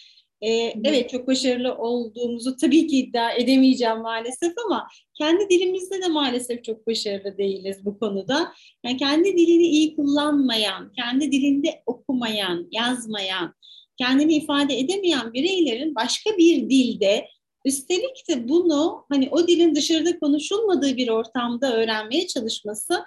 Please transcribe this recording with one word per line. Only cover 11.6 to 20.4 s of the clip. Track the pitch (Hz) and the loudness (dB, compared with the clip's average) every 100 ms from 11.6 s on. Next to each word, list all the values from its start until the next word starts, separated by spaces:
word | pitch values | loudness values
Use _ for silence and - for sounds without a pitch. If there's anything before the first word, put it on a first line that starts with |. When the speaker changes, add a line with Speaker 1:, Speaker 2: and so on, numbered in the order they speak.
| 302 - - | 0 -4 -8
Speaker 1:
okumayan, | 247 - 254 226 208 190 175 170 | -8 -4 -4 -2 -2 -2 -4 -6
yazmayan, | 214 240 247 226 208 190 185 160 - - - _ - | -4 -2 -2 -6 -6 -4 -4 -6 -8 -20 -20 _ -4
kendini | 254 269 311 | 0 2 4
ifade | 302 - 285 285 247 | 2 2 0 0 0
edemeyen | 262 392 370 285 226 | -2 0 0 0 -2
bireylerin | 240 339 381 302 233 311 | -2 -2 2 0 0 -4
başka | 269 247 - 427 403 | -4 -4 -2 -2 4
bir | 330 302 214 | 6 4 2
dilde, | 262 240 190 196 220 - _ _ _ | 2 2 0 0 0 -2 _ _ _
üstelik | 277 269 - 370 523 - - | -4 -4 -2 -2 -2 -8 -4
de | 277 233 | -4 0
bunu | 330 359 285 339 427 - | 2 2 2 0 -2 -2
hani | 277 262 | 0 2
o | 285 339 | 2 4
dilin | 339 339 | 4 4
dışarıda | 294 285 320 311 339 | 2 0 0 0 0
konuşulmadığı | 302 294 | 0 0